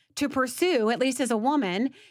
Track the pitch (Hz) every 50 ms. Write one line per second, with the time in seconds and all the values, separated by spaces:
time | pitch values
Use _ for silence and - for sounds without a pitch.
0 | _ _ - - 285 277 - 269 254 247 254 - 339 370 339 240 214 220 240 -
1 | 247 269 254 - 262 233 233 214 220 269 302 294 220 185 175 202 254 269 - -
2 | - -